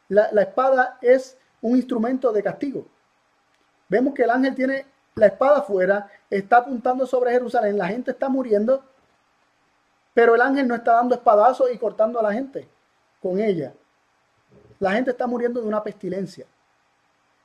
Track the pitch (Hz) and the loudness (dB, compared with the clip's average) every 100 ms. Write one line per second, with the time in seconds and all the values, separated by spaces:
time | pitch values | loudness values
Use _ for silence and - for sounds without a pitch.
0 | - 196 220 208 190 - 262 262 254 - | -2 2 2 2 0 0 2 2 0 0
1 | 247 262 - - _ _ 226 254 247 226 | 2 2 2 -18 _ _ 0 0 0 -2
2 | 226 262 254 214 220 - 285 208 - _ | -2 -2 0 0 -2 -4 -8 -8 -12 _
3 | _ _ _ _ _ _ _ _ - 196 | _ _ _ _ _ _ _ _ -2 0
4 | 269 269 226 247 269 262 262 269 - _ | 0 0 0 2 0 -2 -4 -4 -8 _
5 | _ - 208 - 262 285 - 196 185 202 | _ 2 2 4 4 4 2 0 0 0
6 | 208 - - 202 196 240 247 247 254 254 | -4 -16 -6 -6 2 2 2 -2 -2 -2
7 | 254 254 247 247 240 247 208 202 180 233 | -2 0 0 0 0 0 0 0 -2 -4
8 | 254 254 269 269 254 208 220 269 - _ | -6 -4 -2 -2 0 0 2 -2 -4 _
9 | _ _ _ _ _ _ _ _ _ _ | _ _ _ _ _ _ _ _ _ _
10 | _ - 233 233 254 277 254 233 233 233 | _ 2 4 4 0 -2 -4 -4 0 0
11 | 247 233 247 208 233 254 254 226 214 - | 0 -2 2 4 4 2 -2 -2 -6 -2
12 | 220 240 208 208 269 156 - _ _ _ | -2 -2 -4 -4 -6 -12 -16 _ _ _
13 | _ _ 185 185 220 175 131 - _ _ | _ _ -6 -2 -2 -2 -6 -12 _ _
14 | _ _ _ _ _ _ _ - 190 208 | _ _ _ _ _ _ _ -6 -2 -2
15 | 262 247 247 247 240 240 214 214 214 202 | -2 -4 -4 -4 -4 -4 -4 -4 -6 -8
16 | 185 185 185 - - _ _ _ _ _ | -8 -6 -8 -12 -20 _ _ _ _ _
17 | _ _ _ _ | _ _ _ _